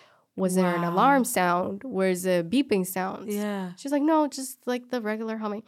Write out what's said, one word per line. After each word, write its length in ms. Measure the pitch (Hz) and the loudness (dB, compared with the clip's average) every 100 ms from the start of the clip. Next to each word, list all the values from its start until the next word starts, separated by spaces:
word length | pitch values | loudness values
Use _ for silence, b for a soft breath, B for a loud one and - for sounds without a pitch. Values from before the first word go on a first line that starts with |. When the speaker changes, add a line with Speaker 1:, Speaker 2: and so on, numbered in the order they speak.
| b b b - | b b b -2
Speaker 1:
"Was 180 | 185 | 2
there 200 | 185 180 170 | 4 2 2
an 60 | |
Speaker 2:
Wow. 80 | 170 | 0
Speaker 1:
alarm 300 | 185 254 277 | 4 4 4
sound? 580 | 233 190 180 175 196 196 | 2 2 2 2 -2 -6
Where's 440 | 262 190 190 180 185 | -6 0 0 2 2
a 180 | 180 | 0
beeping 420 | 170 247 277 202 185 | 2 0 2 0 0
sound?" 460 | 190 185 - 202 | -4 -4 -6 -8
Speaker 2:
Yeah. 400 | 208 208 202 180 180 | -6 -4 -6 -8 -10
Speaker 1:
She's 140 | 277 | -2
like, 120 | 285 | 0
"No, 260 | 302 311 294 | 4 4 2
just, 360 | 269 269 - - | -4 -10 -8 -6
like, 240 | 247 247 | -6 -4
the 100 | 254 | -6
regular 380 | 214 220 220 220 | -4 -4 -6 -6
humming." 260 | 214 208 | -6 -8